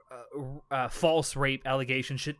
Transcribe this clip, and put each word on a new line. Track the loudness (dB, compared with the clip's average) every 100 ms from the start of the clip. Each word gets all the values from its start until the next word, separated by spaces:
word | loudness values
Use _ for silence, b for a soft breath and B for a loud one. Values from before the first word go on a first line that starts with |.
| -18
uh, | -18 -12 -10 -10 -10 -4
uh, | -2 -2
false | 2 4 4 2 0
rape | 0 0 0
allegations | 0 2 0 0 -4
should | -4